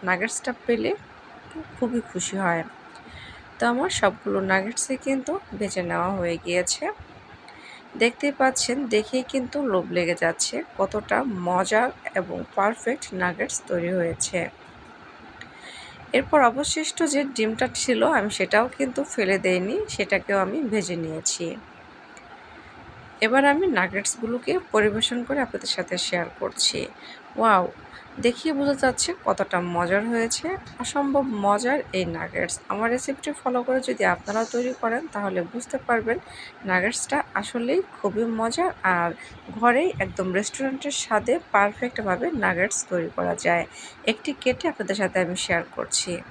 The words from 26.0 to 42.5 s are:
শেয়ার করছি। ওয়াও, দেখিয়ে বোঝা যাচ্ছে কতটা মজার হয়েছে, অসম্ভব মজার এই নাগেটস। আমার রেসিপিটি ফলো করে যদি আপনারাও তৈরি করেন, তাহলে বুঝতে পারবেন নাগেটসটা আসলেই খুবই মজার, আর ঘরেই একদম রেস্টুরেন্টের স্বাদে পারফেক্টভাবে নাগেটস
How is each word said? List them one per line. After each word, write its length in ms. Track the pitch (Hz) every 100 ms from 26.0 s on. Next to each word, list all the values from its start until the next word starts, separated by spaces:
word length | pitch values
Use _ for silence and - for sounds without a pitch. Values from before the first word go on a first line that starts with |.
| -
শেয়ার 220 | 180 170 -
করছি। 380 | - - - - - - - - - -
ওয়াও, 260 | 226 196 180 - - - - -
দেখিয়ে 280 | 226 240 320 277
বোঝা 180 | 285 277
যাচ্ছে 280 | 277 254 - 359 -
কতটা 320 | 196 196 180 175
মজার 280 | 175 175 190 226
হয়েছে, 340 | 233 226 - 320 381 - -
অসম্ভব 420 | 247 285 277 277 269 214
মজার 340 | 202 208 240 285 - 190
এই 60 | 175 165
নাগেটস। 380 | 170 170 175 - -
আমার 200 | 196 226
রেসিপিটি 360 | 247 - 277 - 294
ফলো 200 | 262 247 247
করে 120 | 262 254
যদি 140 | 233 190
আপনারাও 320 | 175 - 208 226
তৈরি 180 | 240 247 247
করেন, 200 | 226 233 311
তাহলে 260 | 208 202 185 170
বুঝতে 240 | 240 - 277 -
পারবেন 320 | 233 220 254 - - - - 208
নাগেটসটা 480 | 185 190 240 - 285 - -
আসলেই 400 | 202 240 233 330 392 -
খুবই 280 | 202 214 233 226
মজার, 320 | 226 240 359 - 190 175
আর 120 | 170 165 - - - 190
ঘরেই 320 | 233 240 359 -
একদম 220 | 190 175 185 185
রেস্টুরেন্টের 560 | 208 - 269 269 285 277
স্বাদে 320 | - 214 226 302 -
পারফেক্টভাবে 760 | 214 202 208 247 - 214 180 294 294
নাগেটস 340 | 190